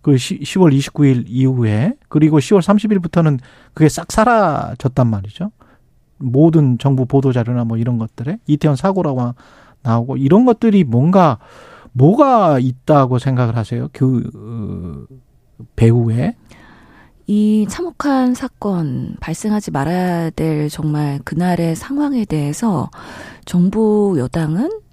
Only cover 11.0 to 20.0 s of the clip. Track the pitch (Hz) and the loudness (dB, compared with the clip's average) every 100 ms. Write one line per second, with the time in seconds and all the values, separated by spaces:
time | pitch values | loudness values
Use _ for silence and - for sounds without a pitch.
11 | 151 196 165 113 - - - - - 120 | 4 4 4 0 -8 -20 -20 -20 -10 2
12 | 143 240 277 240 180 135 131 123 - 147 | 4 6 4 4 4 2 0 -4 0 2
13 | 127 127 135 127 120 117 104 120 123 - | 2 0 0 0 0 -2 -4 -6 -8 -2
14 | 131 123 - 104 104 117 101 92 87 71 | 0 0 -4 -12 -14 -10 -8 -8 -10 -14
15 | - 131 _ _ _ _ 113 - 113 120 | -18 -20 _ _ _ _ -16 2 4 4
16 | 117 113 165 - _ - - - _ - | 0 -2 -2 -6 _ -20 -20 -20 _ -20
17 | _ _ - 208 214 214 202 - 349 - | _ _ -2 0 2 2 0 -4 -10 -4
18 | 294 262 254 247 247 _ 208 180 151 123 | -2 0 0 -2 -8 _ -4 -2 -4 -6
19 | - - - 165 214 208 - 151 143 180 | -8 -10 -10 -6 -2 -4 -4 -4 -2 -2